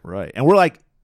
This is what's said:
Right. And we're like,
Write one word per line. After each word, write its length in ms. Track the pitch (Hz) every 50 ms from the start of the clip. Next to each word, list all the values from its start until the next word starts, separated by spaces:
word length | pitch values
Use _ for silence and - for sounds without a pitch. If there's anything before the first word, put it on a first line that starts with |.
Right. 300 | - 85 90 98 87 - -
And 120 | - 135
we're 100 | 160 202
like, 240 | 196 180 156 - _ _ _ _ _